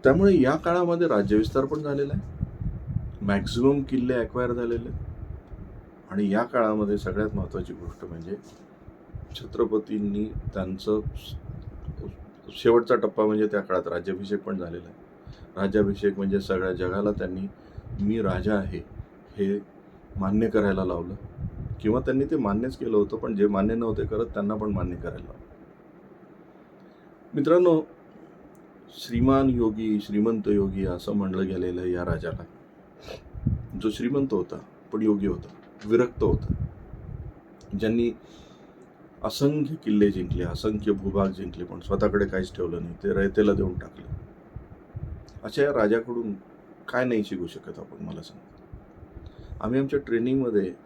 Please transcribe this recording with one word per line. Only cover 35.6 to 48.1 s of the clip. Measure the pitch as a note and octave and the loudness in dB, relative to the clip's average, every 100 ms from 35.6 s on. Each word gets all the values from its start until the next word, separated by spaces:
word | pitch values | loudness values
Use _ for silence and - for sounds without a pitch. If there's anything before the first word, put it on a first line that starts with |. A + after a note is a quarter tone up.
| - - G#2 | -20 -16 2
विरक्त | A2+ B2 - | 4 4 2
होता, | G#2 - - - - - - - - - - - - - - G2 | 2 2 0 -2 -4 -8 -18 -16 -14 -12 -14 -16 -20 -20 -8 -2
ज्यांनी | A2 A#2 A#2 G#2+ - - - - - - - - - - | 2 2 2 -2 -16 -20 -20 -20 -20 -20 -20 -20 -20 -8
असंख्य | - - C#3+ D3+ C#3+ D#3+ | -6 0 2 2 -2 -2
किल्ले | A2 G#2 G2+ | 2 6 6
जिंकले, | F#2+ F2 F2+ | 4 -2 -2
असंख्य | F2 - A2 G#2+ G#2+ | -2 -2 -2 0 0
भूभाग | G2 F#2+ G2 G2 | 0 0 2 0
जिंकले, | F#2+ F#2 E2+ | 0 -10 -10
पण | F2 F#2 | -10 -10
स्वतःकडे | - F#2+ G#2 G2+ G2 | -4 0 2 2 0
काहीच | F#2+ F#2 - | -2 -4 -4
ठेवलं | F2 E2+ | -4 -4
नाही, | E2+ E2 | -8 -6
ते | G2+ | -2
रयतेला | G2 G2 G#2 G#2 | 0 2 4 4
देऊन | F#2+ F#2+ | 4 0
टाकलं. | F2+ - - - - - - - - - - - - - - - - | -4 -10 -14 -12 -12 -12 -20 -18 -18 -18 -20 -16 -12 -10 -12 -14 -12
अशा | A2 D3 | -8 0
या | C#3+ | 2
राजाकडून | B2+ G#2+ A2+ A2+ A#2 A2+ G2 - - - - - | 4 4 4 0 -4 -4 -6 -12 -20 -20 -20 -4
काय | B2 B2+ | -2 2
नाही | A2+ | 2
शिकू | G#2 F#2 E2+ | 0 -4 -6
शकत | - - - | -10 -14 -14
आपण, | - - | -16 -12
मला | E2 | -12